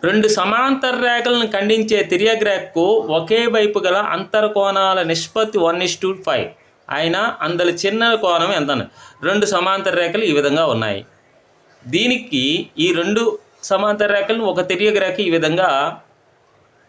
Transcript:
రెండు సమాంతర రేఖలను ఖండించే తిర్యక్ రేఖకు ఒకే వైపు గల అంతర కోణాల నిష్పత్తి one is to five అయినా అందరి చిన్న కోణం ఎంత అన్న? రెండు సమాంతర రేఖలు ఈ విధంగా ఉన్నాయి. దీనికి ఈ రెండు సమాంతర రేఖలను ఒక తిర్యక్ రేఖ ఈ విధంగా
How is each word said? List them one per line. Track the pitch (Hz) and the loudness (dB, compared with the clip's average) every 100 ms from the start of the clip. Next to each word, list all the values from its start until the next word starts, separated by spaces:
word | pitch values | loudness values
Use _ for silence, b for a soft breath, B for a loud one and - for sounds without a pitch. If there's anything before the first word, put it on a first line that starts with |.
రెండు | 170 208 214 | 2 2 2
సమాంతర | 208 185 220 262 269 262 233 | 2 2 2 2 0 0 0
రేఖలను | 247 240 233 240 226 | 0 0 0 0 0
ఖండించే | 202 202 220 214 214 | -2 2 2 2 0
తిర్యక్ | 190 180 214 220 | 2 2 2 2
రేఖకు | 214 190 - 165 175 220 | 0 0 -2 0 2 2
ఒకే | 214 156 165 220 240 | 2 -2 2 2 2
వైపు | 220 214 208 | 2 2 0
గల | 180 185 | 0 0
అంతర | 208 165 - 214 214 | 0 -4 -2 0 0
కోణాల | 208 196 196 190 190 | 2 0 2 2 2
నిష్పత్తి | 165 165 - - 214 214 | 0 -2 -4 -2 0 2
one | 165 175 | 2 2
is | 180 - | -2 -2
to | 190 | -4
five | 190 - 131 107 - b b - | -4 -2 -2 -2 -10 b b -8
అయినా | 139 165 175 226 - | -4 -2 0 -2 -4
అందరి | 156 170 175 | -4 0 0
చిన్న | 170 196 214 233 | 0 -2 0 2
కోణం | 226 202 170 170 | 2 2 2 2
ఎంత | 190 147 | 0 0
అన్న? | 135 98 B B B | -2 -4 B B B
రెండు | 151 202 208 | -2 0 2
సమాంతర | 190 180 190 185 | 0 0 0 0
రేఖలు | 175 170 190 | 0 0 0
ఈ | 220 | 0
విధంగా | 147 143 143 160 | 2 2 2 0
ఉన్నాయి. | 113 110 98 - _ _ _ _ _ _ _ 123 | 0 -2 -4 -10 _ _ _ _ _ _ _ -4
దీనికి | 156 240 247 - 135 131 165 165 - | 0 0 -2 -4 -2 0 -2 -6 -2
ఈ | 170 | 0
రెండు | 165 175 208 233 214 _ _ | 0 0 0 0 -4 _ _
సమాంతర | - 190 208 208 208 | -4 0 0 0 0
రేఖలను | 202 196 226 | 0 -2 -4
ఒక | 214 175 180 | -2 -2 -2
తిర్యక్ | 185 208 208 | 0 2 2
రేఖ | 190 185 | 0 -2
ఈ | 196 | 0
విధంగా | 165 156 170 185 135 151 165 - _ _ _ _ _ _ _ | 0 0 0 2 2 -2 -6 -20 _ _ _ _ _ _ _